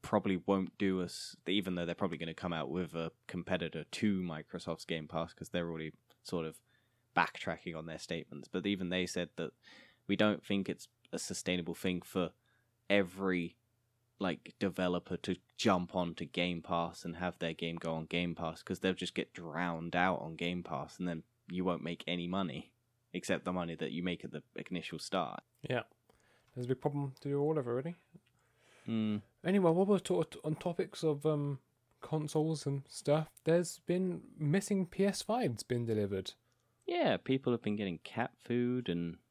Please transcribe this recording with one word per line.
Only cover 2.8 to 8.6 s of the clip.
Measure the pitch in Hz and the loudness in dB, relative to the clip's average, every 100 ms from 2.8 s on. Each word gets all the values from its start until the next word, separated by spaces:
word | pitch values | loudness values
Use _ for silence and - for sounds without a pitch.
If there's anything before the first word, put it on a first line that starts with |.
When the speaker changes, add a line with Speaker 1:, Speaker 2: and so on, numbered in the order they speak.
| 82 | -2
Speaker 1:
a | 82 82 - | -4 -4 -8
competitor | - 90 85 92 82 82 | -8 -8 -2 -2 -2 -6
to | 73 - 107 95 | -8 0 2 2
Microsoft's | 90 78 76 90 - 80 | -2 -6 -8 -8 -6 -6
Game | - 82 78 | -4 -4 -2
Pass, | 82 80 | -4 -4
'cause | - 80 | -6 -4
they're | 87 85 | -2 -2
already | 82 78 - _ _ | -4 -8 -10 _ _
sort | - 87 | -4 -4
of | 80 - _ _ _ _ _ - | -4 -8 _ _ _ _ _ 2
backtracking | 82 - - 80 92 | 2 0 -6 -4 -6
on | 80 82 | -8 -8
their | 78 | -10
statements. | - 85 - 71 - | -4 -6 -6 -14 -4
But | 92 | -2